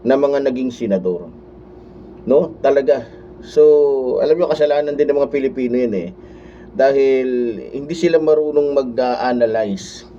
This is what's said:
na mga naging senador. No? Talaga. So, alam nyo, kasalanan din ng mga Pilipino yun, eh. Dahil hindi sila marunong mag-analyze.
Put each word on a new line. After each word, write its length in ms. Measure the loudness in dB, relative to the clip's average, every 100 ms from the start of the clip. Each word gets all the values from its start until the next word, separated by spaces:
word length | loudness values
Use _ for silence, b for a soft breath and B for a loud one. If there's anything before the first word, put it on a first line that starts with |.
na 160 | 0 0
mga 320 | 2 0 0
naging 240 | -2 -6
senador. 560 | -6 -4 -2 -2 -6 -10 -18 -20 -20 -20 -20 -20 -20 -20 -14
No? 320 | 0 0 0 -2
Talaga. 400 | 0 0 2 0 -2 B B -20
So, 160 | -6 4 6 6 4 0 -2 -2
alam 160 | 0 0
nyo, 80 | 0
kasalanan 480 | 0 0 0 -2 -2
din 160 | 0
ng 80 | 0
mga 120 | 0 -2
Pilipino 400 | -4 -4 -2 -2
yun, 160 | -2
eh. 180 | -4 -8 -14 B B B B B
Dahil 560 | 0 2 4 2 2 0 -2 -4 -6 -10 -12
hindi 160 | -10
sila 240 | -2 0 2
marunong 560 | 2 2 2 0 0
mag-analyze. 1400 | 0 -2 -2 -2 -2 -2 0 0 0 -2 -4 -10 -18 -20